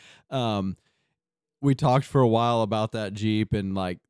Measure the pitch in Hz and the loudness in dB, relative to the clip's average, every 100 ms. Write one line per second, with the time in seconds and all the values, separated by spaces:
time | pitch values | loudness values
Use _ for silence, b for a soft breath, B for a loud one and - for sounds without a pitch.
0 | B B _ 135 117 104 95 90 _ _ | B B _ -4 -2 -2 -4 -8 _ _
1 | _ _ _ _ _ _ 139 131 143 131 | _ _ _ _ _ _ 0 2 2 2
2 | - 139 123 113 117 117 107 107 110 113 | 2 2 4 4 2 2 0 -2 -2 -4
3 | 104 104 110 107 107 107 95 95 92 90 | -8 -4 0 0 0 -2 -4 -4 -4 -6
4 | _ | _